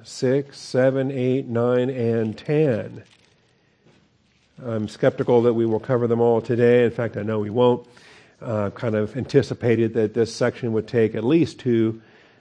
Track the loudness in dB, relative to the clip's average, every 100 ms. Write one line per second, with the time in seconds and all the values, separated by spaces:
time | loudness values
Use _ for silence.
0 | -20 -4 0 0 -4 -14 -4 0 2 2
1 | -4 -2 -2 -2 -2 -2 0 0 0 -2
2 | -2 0 -2 -6 -2 0 2 0 -6 -14
3 | -20 _ _ _ _ _ _ _ _ _
4 | _ _ _ _ _ -14 -8 -6 -6 0
5 | 0 0 2 4 4 2 0 -2 -2 -2
6 | 0 2 2 2 0 2 4 4 2 0
7 | -6 -6 -4 -4 -2 2 2 2 -4 -20
8 | -20 -20 _ _ -6 -4 -4 -4 -2 -2
9 | -2 -6 0 2 2 -2 0 2 0 0
10 | 0 0 -2 0 -2 -2 -4 -4 -2 0
11 | 0 0 0 2 2 -2 0 2 0 -2
12 | -16 _ _ _